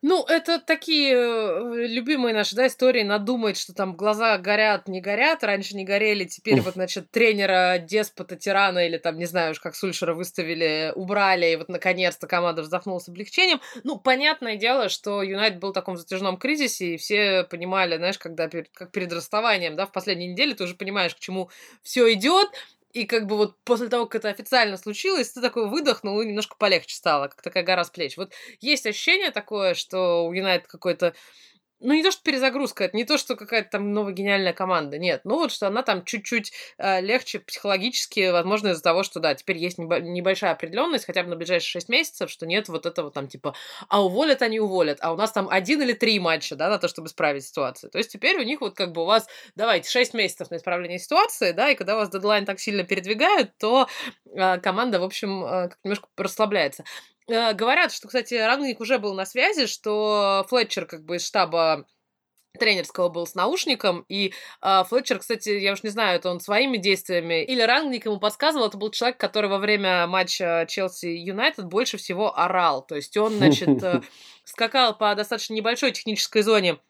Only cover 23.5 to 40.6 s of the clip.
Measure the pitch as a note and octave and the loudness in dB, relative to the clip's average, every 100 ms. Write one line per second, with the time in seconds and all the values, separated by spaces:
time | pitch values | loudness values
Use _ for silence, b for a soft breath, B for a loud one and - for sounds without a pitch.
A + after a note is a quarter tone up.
23.5 | _ - A#3 A#3 A#3+ A#3 A3+ G#3+ G3+ G#3 | _ 0 0 2 -2 -2 -4 -4 -6 0
24.5 | B3+ A3 F#3+ - G3+ F#4 F#4 B3 - A#3 | 4 4 0 -8 -4 0 0 0 -2 -2
25.5 | A#3 G#3+ C4+ D4 A3+ G#3 G#3 A3+ G#3 G#3 | -2 -2 0 0 0 -2 -2 -2 -4 -6
26.5 | - G#3 F3+ - - F3+ D3+ C#3 - - | 0 2 2 0 -4 0 2 0 -8 -6
27.5 | F#3 F3 F#3 E3+ - D3+ D3 F#3 B B | -4 0 0 0 -4 -8 -6 -12 B B
28.5 | B A#3+ D4 A3 G#3 - F#4 F#4 A3+ - | B -2 0 0 -4 0 2 0 -4 -6
29.5 | G#3+ F#3+ E3+ - F#3 F#3 E3+ E3+ F3+ F#3+ | -2 0 0 -4 0 2 2 0 -2 0
30.5 | F3+ - - F#3 E3+ F3 - B B B | 0 -2 -6 -4 0 0 -2 B B B
31.5 | B _ _ A#3+ D4+ E4+ F#4 - C#4 C4 | B _ _ 2 4 4 0 -2 2 2
32.5 | B3+ C4+ - F#3 G#3 A#3 D4+ - B3+ G#3 | 0 -4 -2 -2 -2 0 0 0 -8 -2
33.5 | A3+ G#3+ G#3 G3+ G#3 G3+ F#3 G3+ G3 F#3 | -4 -2 -4 -2 -2 -2 -4 0 2 2
34.5 | E3+ F#3 F3 D3 C#3+ F3 C#3+ F3 C#4 D#4 | -2 0 0 0 -4 -2 -2 0 0 0
35.5 | - G3+ G#3+ C4 F#3+ F3 A3+ G3+ A#3 G#3+ | -2 -2 -2 0 -2 -2 -8 -4 -4 -4
36.5 | B B B G3 F#3 F#3+ B3 - G3+ - | B B B 0 0 0 -2 -2 -12 -10
37.5 | - G3+ F#3+ G#3+ - - - F#3 F3 E3+ | -8 -2 0 0 -4 -4 0 2 2 2
38.5 | G#3+ G#3 E3 F3 E3+ F#3+ F3 D#3+ C#3 - | 0 0 0 2 2 0 -2 -2 -2 -4
39.5 | F3 F3 F3+ E3 E3+ E3+ F3 F3+ F#3+ G3 | -4 -4 -6 -2 -2 -2 -4 -2 0 0
40.5 | D#3+ | -2